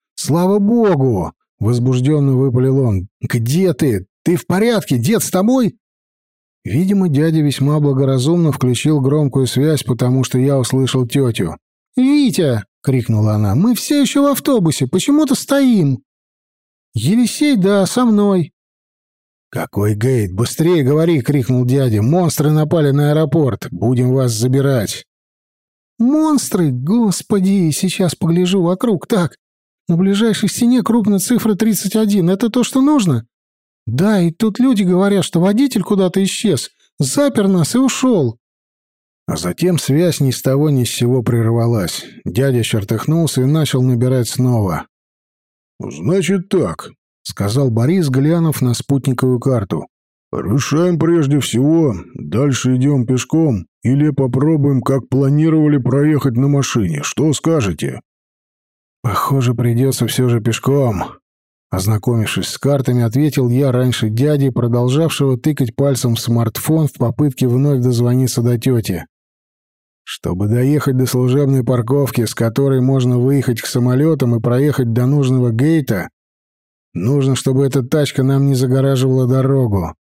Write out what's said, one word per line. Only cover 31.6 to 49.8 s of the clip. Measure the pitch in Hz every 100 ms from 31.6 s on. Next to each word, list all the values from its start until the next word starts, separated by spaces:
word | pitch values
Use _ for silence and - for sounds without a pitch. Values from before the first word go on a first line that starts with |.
| 220 196 190 220
один. | 214 208 170
Это | 196 233
то, | 247
что | 226 262
нужно?» | 277 302 185 120 117 _ _ _ _ _ -
«Да, | 123 202 208
и | 170
тут | 160 220 208
люди | 262 214
говорят, | 185 180 202 196
что | - 165
водитель | 185 208 277 202
куда-то | - 202 185 190
исчез. | 190 - 208 147 - _ _ -
Запер | 135 277 285 - 196
нас | 185 151
и | 247
ушёл». | 262 - 262 208 123 - _ _ _ _ _ _ _ _ -
А | -
затем | 170 - 175 165
связь | - 139 175 -
ни | 135
с | 117
того | 139 135 151
ни | 135
с | 120
сего | - 120 127
прервалась. | 113 117 110 113 117 117 87 - - -
Дядя | - 92 139 123
чертыхнулся | 110 113 104 113 - 165 160 135
и |
начал | 127 156 147 135
набирать | 127 120 127 131 113
снова. | - 127 120 98 78 - _ _ _ _ _ _ _ _ -
«Значит | - 76 98 190 160 196 180
так», — | 190 104 78 - - _ _
сказал | - - 101 123 135
Борис, | 113 127 190 147
глянув | 131 147 170 165 -
на | 127
спутниковую | 117 - 139 135 120 131 123
карту. | 135 123 98 76